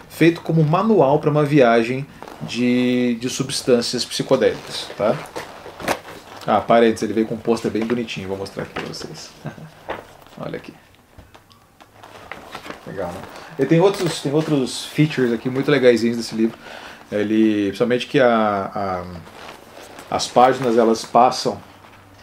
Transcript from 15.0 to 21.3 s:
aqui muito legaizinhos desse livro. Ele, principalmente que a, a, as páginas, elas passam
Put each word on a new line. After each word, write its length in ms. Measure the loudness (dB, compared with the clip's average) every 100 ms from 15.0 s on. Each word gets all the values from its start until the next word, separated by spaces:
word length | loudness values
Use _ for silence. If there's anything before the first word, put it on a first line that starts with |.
| 2 2 0
aqui 160 | 0 -2
muito 200 | -4 0
legaizinhos 480 | 4 6 4 2 -2
desse 160 | -4
livro. 240 | 0 -2 -2 -14 -18 -18 -20 -8
Ele, 540 | -4 0 4 4 4 0
principalmente 360 | 0 0 0 0
que 140 | 4
a, 840 | 4 4 2 0 -4 -6 -4 -6 -8 -12 -18 -18 -18 -20 -20 -20 -20 -20 -6
a, 40 | -4
as 120 | 0
páginas, 500 | 4 4 4 0 2
elas 260 | 4 2
passam 560 | 2 4 4